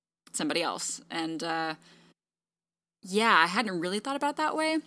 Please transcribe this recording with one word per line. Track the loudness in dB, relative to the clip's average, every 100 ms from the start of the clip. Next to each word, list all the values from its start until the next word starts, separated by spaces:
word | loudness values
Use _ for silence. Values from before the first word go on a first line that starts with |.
| _ _ -10
somebody | -4 -2 0
else. | -2 -2 -4 -6 -8
And, | -6 -4 -4
uh, | -4 -2 -4 -6 -14 -20 -20 _ _ _ _ _ _ _ _ _
yeah, | -4 2 6 6
I | 6
hadn't | 2 0 -2
really | -2 -2
thought | -4 -2
about | -2 -2
that | -2 0
way. | 0 -2